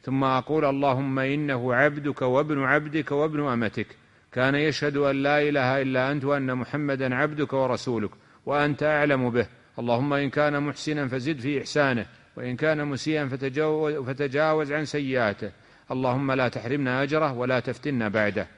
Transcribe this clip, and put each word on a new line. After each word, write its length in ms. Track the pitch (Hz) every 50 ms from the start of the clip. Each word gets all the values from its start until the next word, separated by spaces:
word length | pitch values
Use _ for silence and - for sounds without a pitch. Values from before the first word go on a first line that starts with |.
| -
ثم 200 | 131 131 135 139
أقول: 420 | 131 131 127 123 - 151 156 151
"اللهم 540 | 139 139 139 143 139 127 131 139 135 131 135
إنه 540 | 131 135 143 151 151 143 135 123 120 127 120
عبدك 480 | 123 143 151 147 151 143 147 131 -
وابن 420 | 135 127 127 135 151 151 151 139 135
عبدك 480 | 127 143 151 151 151 147 160 139 -
وابن 360 | 143 143 151 160 151 147 147
أمتك، 400 | 139 123 117 117 101 - 117 104 - - _ _ _ _ _ _ _
كان 240 | - 123 127 135 139
يشهد 420 | 143 151 156 139 - 147 147 143
أن 260 | 143 143 139 139 139 139
لا 180 | 143 147 147
إله 400 | 147 151 147 143 127 127 135 139
إلا 300 | 135 135 131 127 131 135
أنت 140 | 147 147 127
وأن 300 | 143 143 143 135 127 127
محمداً 600 | 127 120 - - 147 151 143 139 131 135 127 127
عبدك 380 | 127 147 151 151 147 143 117 135
ورسولك، 580 | 135 131 127 123 107 - 131 120 110 104 95 - - _ _ - _ _
وأنت 380 | - 139 147 147 147 143 - 147
أعلم 460 | 151 151 147 147 147 139 131 127 123
به، 180 | 117 120 107 - - - - _ _ -
اللهم 340 | 120 120 120 117 139 143 143
إن 160 | 143 143 139
كان 340 | - 147 151 147 147 143 143
محسناً 440 | 147 127 - - 156 151 151 143
فزد 320 | 123 123 131 120 151 165 131
في 200 | 113 139 147 131
إحسانه، 460 | 120 - - 147 143 135 127 117 95 - - - - _ _
وإن 200 | - 123 123 123
كان 300 | 117 151 156 156 151 147
مسيئاً 420 | 147 139 123 - 156 156 151 143
فتجاو-، 760 | 131 131 131 135 135 127 147 156 156 156 156 156 151 151 147 131
فتجاوز 680 | 120 135 131 147 139 123 143 156 156 156 156 151 139
عن 140 | 143 156 156
سيئاته، 640 | 131 - 147 143 131 131 123 117 107 101 - 110 98 - _ - - - - _ -
اللهم 400 | 131 127 131 127 123 135 139 135
لا 160 | 131 131 127
تحرمنا 560 | 120 - 127 110 120 139 147 139 127 127 131 143
أجره 300 | 139 151 156 160 147 131
ولا 260 | 120 123 127 127 123
تفتنا 500 | 117 135 117 - - 147 139 120 113 107
بعده". 380 | 98 110 107 104 95 107 92 - -